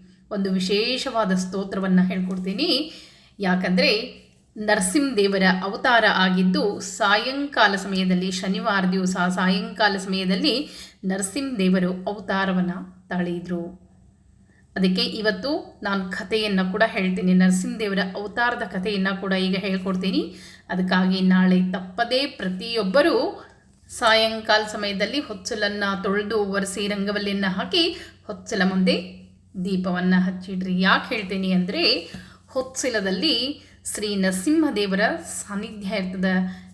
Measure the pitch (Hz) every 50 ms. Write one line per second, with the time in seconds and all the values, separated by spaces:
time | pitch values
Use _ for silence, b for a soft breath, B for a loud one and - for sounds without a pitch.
0 | B B B B B _ 214 202 196 196 185 185 185 - 202 202 226 240 254 247
1 | - 269 233 226 214 190 190 185 185 - - 190 196 190 - 190 190 190 185 185
2 | 185 - 208 190 185 185 185 185 185 190 196 233 302 330 269 269 311 B B B
3 | B B B B B B B - 202 185 180 185 185 185 180 214 277 285 220 220
4 | 247 - - - - _ _ _ _ _ _ 220 214 208 214 214 185 185 190 302
5 | 277 269 240 202 196 196 196 190 190 190 185 185 185 196 208 - - 269 247 226
6 | 220 202 - 190 185 190 185 190 190 185 185 302 254 202 - - - - - -
7 | 226 196 202 214 220 254 269 277 285 285 - 262 220 208 202 190 185 196 190 190
8 | 190 185 185 180 185 190 185 - - 190 190 220 226 233 202 196 185 185 185 190
9 | 185 180 185 190 175 180 180 202 185 185 190 208 220 226 - - 220 202 196 196
10 | - 202 190 190 190 185 190 190 294 302 214 254 302 B B B B B B B
11 | - 185 185 190 202 - - 285 269 269 254 202 185 185 185 190 180 180 185 -
12 | - 208 202 220 - - 196 196 196 190 185 185 175 170 175 - - - - -
13 | - _ 180 180 175 175 175 180 180 175 180 170 170 180 - - - - _ _
14 | _ - _ _ _ _ _ _ b b b b b b _ 190 185 185 185 208
15 | 240 240 226 226 208 214 202 185 214 277 302 370 - - - - 214 202 196 190
16 | 185 185 185 - 202 - 233 220 214 208 196 185 185 185 185 214 220 220 226 220
17 | 190 185 185 185 180 185 185 185 185 185 185 185 185 185 - 220 226 202 196 190
18 | 190 - - 196 208 208 - 247 240 240 240 214 220 - - 190 185 220 208 196
19 | 190 196 196 185 214 190 190 190 185 185 185 185 196 202 190 190 185 196 185 185
20 | 185 190 233 294 453 B B B B B B B B - 180 180 185 185 190 185
21 | 185 185 190 190 185 185 185 185 185 185 185 180 185 185 190 196 - - - -
22 | 233 226 254 262 285 285 - - 196 185 185 185 233 233 233 226 208 190 - 277
23 | 302 170 277 220 285 392 - - - - - _ _ _ _ _ _ - - -
24 | 247 220 220 220 220 226 220 220 220 - 214 214 214 214 - 220 208 202 196 190
25 | 208 214 247 294 285 - 175 - - - 240 214 214 202 202 208 202 196 196 185
26 | 190 202 196 208 208 208 226 214 208 196 196 202 190 190 - 226 202 202 208 196
27 | 196 202 202 208 202 202 196 196 202 185 180 185 247 - - 349 330 381 B B
28 | B B B B _ - 208 - - - 233 202 185 190 185 185 185 240 294 -
29 | - - - - - - - _ _ _ - 196 175 196 190 180 185 190 180 180
30 | 180 185 185 185 185 190 185 - - - 190 185 185 185 180 185 185 190 226 277
31 | - - 254 220 202 185 202 190 190 190 185 180 180 180 233 320 349 214 254 330
32 | - B B B B B B B B _ - 262 254 - - - - 262 233 214
33 | 190 190 185 - 311 320 247 233 247 269 294 B B B B B B - - -
34 | 208 208 208 196 190 190 185 185 - - 302 330 311 285 220 208 202 196 196 190
35 | 214 262 320 330 - - - - - - 202 196 220 226 226 208 202 190 220 202
36 | 190 185 185 190 185 190 185 185 185 185 B B B B